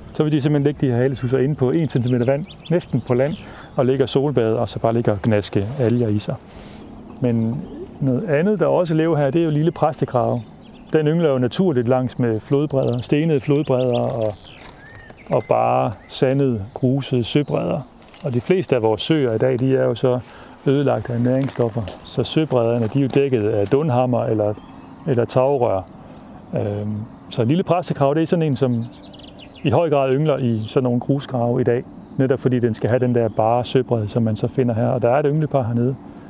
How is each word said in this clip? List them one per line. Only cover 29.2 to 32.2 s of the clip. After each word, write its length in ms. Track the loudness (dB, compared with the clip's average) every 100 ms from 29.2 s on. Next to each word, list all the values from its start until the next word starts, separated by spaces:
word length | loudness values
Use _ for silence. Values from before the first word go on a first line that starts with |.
| -20 -20 -20 -6
i 60 | 2
høj 200 | 2 4
grad 240 | 2 2
yngler 240 | 2 2 0
i 260 | 0 -2 -2
sådan 160 | -2
nogle 160 | 0 0
grusgrave 640 | 0 -2 -2 -2 0 0
i 20 |
dag. 200 | 2 0 -4 -14 -12
Netop 220 | -2